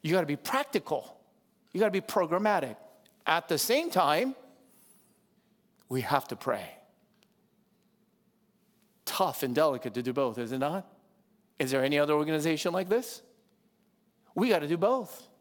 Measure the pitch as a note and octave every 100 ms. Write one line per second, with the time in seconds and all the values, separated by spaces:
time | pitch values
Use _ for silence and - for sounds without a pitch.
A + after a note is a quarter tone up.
0 | D#3 F#3 D3+ C#3+ - C4 C#4+ - - D3
1 | - - _ _ _ _ _ F3+ G#3+ F#3+
2 | - G#3+ E3 F3 G#3+ G3 C3 A2+ - _
3 | _ _ - E3 - D#3 - C4 E4+ F#3
4 | D3+ D3+ C4 C4 - _ _ _ _ _
5 | _ _ _ _ _ _ _ _ _ B2+
6 | A2+ C#3+ - A#2+ C3 G#2 - - _ _
7 | _ _ _ _ _ _ _ _ _ _
8 | _ _ _ _ _ _ _ _ _ _
9 | - - - - C3 B2 D#3 B2+ C3 A2+
10 | B2 B2+ C3 A2+ A#2 C3 C#3+ F#3 - -
11 | _ _ _ _ _ _ C3+ C3+ C3+ D3
12 | D3 D3+ D3+ D#3 D#3 D#3 F3+ F3 F#3 A3+
13 | B3+ - - _ _ _ _ _ _ _
14 | _ _ _ - A#3+ F#3 D3 E3+ G3 C4
15 | G#3 - - _